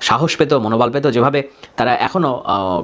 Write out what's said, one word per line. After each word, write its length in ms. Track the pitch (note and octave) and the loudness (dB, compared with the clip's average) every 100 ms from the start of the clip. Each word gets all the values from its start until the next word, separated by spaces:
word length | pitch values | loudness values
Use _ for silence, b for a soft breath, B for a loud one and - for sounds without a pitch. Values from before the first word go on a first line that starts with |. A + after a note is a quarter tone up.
সাহস 360 | - A2+ D#3+ - | -2 0 0 0
পেত, 160 | D3 | 0
মনোবল 380 | C#3 G#2+ A2+ A#2+ | 2 0 0 0
পেত, 160 | C#3 D3 | 0 0
যেভাবে 360 | A#2+ C3 C#3+ C#3 B B - | 2 2 0 -4 B B -2
তারা 200 | A2 A#2+ | 0 0
এখনো, 460 | - F#3 D3+ B2 - | 0 0 -2 -2 -2
আহ, 360 | G2 F#2+ F2+ | -2 0 -2